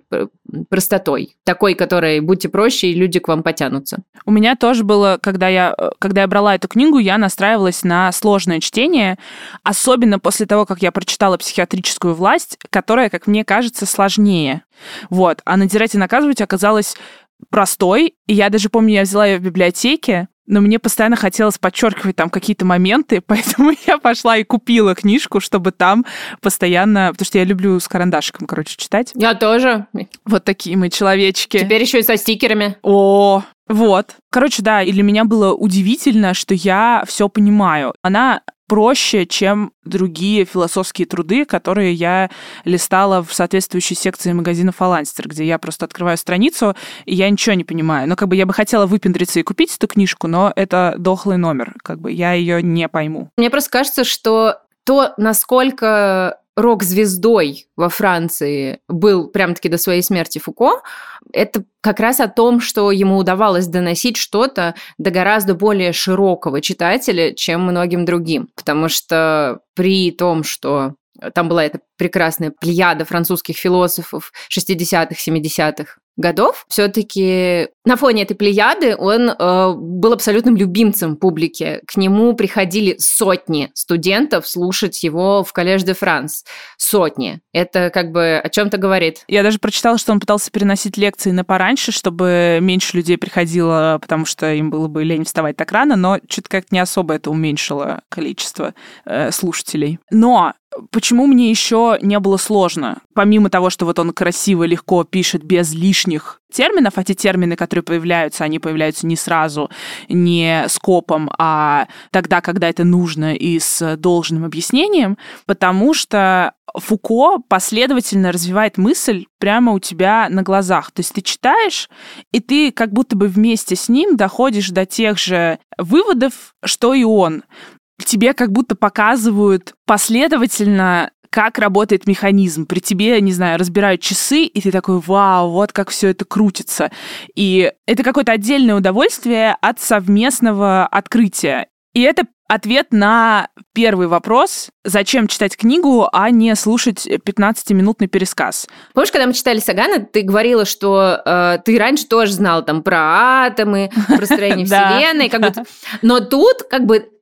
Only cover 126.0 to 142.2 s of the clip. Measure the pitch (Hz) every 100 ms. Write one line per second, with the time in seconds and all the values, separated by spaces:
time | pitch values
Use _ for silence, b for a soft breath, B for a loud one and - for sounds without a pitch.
126 | 427 254 262 - - _ 190 - 233 269
127 | 226 214 170 156 - B B B _ -
128 | - 208 233 277 240 208 247 208 208 -
129 | 208 254 220 202 202 190 - - - 208
130 | - 226 311 294 233 - 202 196 185 175
131 | 156 _ - - 220 233 208 190 214 196
132 | 202 190 196 196 185 151 156 185 - 190
133 | 220 233 196 180 180 170 180 180 202 180
134 | - 185 - 294 330 - 196 185 185 185
135 | 160 196 196 180 175 175 202 - 196 -
136 | 196 185 - 202 214 - - - - B
137 | B B B - 196 185 175 - - 247
138 | 254 277 240 220 208 277 240 202 190 196
139 | 359 - 240 233 220 - 208 233 - 220
140 | 185 202 247 262 233 202 202 190 175 202
141 | - 233 208 - 156 127 - _ _ 233
142 | 254 330